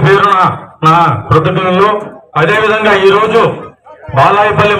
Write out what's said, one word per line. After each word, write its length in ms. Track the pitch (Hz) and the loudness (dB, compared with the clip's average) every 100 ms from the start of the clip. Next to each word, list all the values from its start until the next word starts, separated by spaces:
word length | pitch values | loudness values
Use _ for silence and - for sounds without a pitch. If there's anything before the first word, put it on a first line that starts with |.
పేరున 320 | 139 196 202 190 165 - - - - | 2 2 2 0 0 -4 -12 -4 0
నా 100 | 170 160 - - | 2 0 -2 -2
కృతజ్ఞతలు. 600 | 156 180 185 185 185 208 208 - - - 147 | 0 0 -2 -2 0 0 -2 -8 -18 -10 -4
అదేవిధంగా 520 | 165 208 214 214 214 196 190 | 0 0 0 0 0 2 2
ఈ 40 | 196 | 2
రోజు 240 | 220 226 - - - - - - - 131 | 2 0 0 -4 -12 -20 -20 -20 -8 0
బాలాయపల్లి 580 | 165 202 208 - 208 202 | 2 2 0 0 0 0